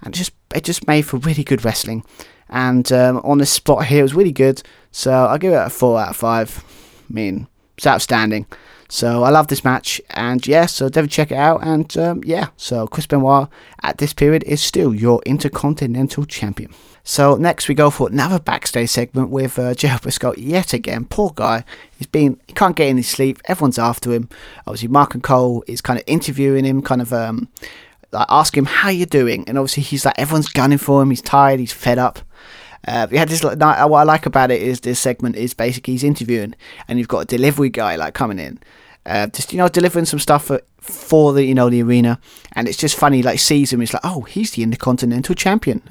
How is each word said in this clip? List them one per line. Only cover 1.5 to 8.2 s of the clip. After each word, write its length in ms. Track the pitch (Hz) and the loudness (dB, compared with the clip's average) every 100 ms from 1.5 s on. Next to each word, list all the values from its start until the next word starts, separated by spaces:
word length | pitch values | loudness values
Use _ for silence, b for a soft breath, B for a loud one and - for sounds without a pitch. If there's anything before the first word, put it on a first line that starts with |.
| 127 | -2
wrestling. 400 | 117 110 - 113 B B B B - | -2 -4 -6 -10 B B B B -10
And, 420 | 123 127 127 123 | -4 0 2 2
um, 260 | 127 127 127 | 4 4 2
on 200 | - 143 | 2 2
this 140 | 139 | 2
spot 340 | - - 127 131 | 0 2 2 2
here, 140 | 147 | 2
it 40 | |
was 120 | 135 156 | 4 4
really 160 | 196 | 4
good. 320 | 135 135 135 b b b | 4 2 2 b b b
So 200 | - - | -6 0
I'll 260 | 131 123 147 | 2 2 2
give 160 | 190 | 2
it 40 | 151 | 2
a 120 | 90 | 0
four 300 | - 123 113 | 0 2 2
out 100 | 92 | -2
of 60 | - | -2
five. 480 | 113 117 110 - b b b b - | 0 0 -2 -8 b b b b -10
I 40 | |
mean, 340 | 110 104 98 - _ _ - | -6 -4 -4 -8 _ _ -2
it's 80 | 147 | 0
outstanding. 600 | 127 - 117 | 0 0 0